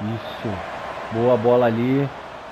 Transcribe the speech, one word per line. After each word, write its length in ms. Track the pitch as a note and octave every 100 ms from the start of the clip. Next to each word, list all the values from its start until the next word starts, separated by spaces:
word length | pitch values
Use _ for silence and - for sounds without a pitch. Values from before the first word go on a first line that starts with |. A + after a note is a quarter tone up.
Isso. 480 | G#2+ A2 - - A#2 F#2 - - - - -
Boa 220 | A2 A#2+ B2
bola 300 | A#2 B2 A#2+
ali. 420 | A2+ B2 C3+ C#3 - - - -